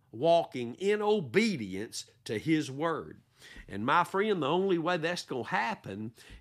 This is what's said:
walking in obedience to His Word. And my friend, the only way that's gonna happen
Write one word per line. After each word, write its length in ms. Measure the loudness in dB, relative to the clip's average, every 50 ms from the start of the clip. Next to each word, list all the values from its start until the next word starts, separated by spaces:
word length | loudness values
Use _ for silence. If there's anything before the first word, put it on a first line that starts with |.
| _ _
walking 640 | -6 0 4 4 6 4 4 0 -4 -6 -6 -6 -6
in 260 | -2 0 0 0 2
obedience 1040 | 2 2 2 2 0 2 2 2 2 2 0 -2 -4 -4 -6 -6 -6 -8 -10 -12 -12 -14 _ _ _
to 140 | -6 -6 -2
His 320 | 0 2 2 2 0 -2
Word. 480 | -6 -4 -4 -4 -4 -4 -8 -10 -14 -18 _ _ _ _ -20 -20 -20 -18 -14
And 200 | -12 -8 -4 0
my 180 | 4 4 4 4
friend, 380 | 4 2 0 2 2 2 2 2
the 40 | 2
only 280 | 2 2 2 2 2
way 220 | 2 2 0 0 0
that's 260 | 0 -2 -2 -4 -6
gonna 200 | -4 -4 -4 -2
happen 680 | -2 -2 -2 -2 -2 -4 -6 -8 -10 -8 -8 -8 -10 -10 -14 -18 -20 -16 -8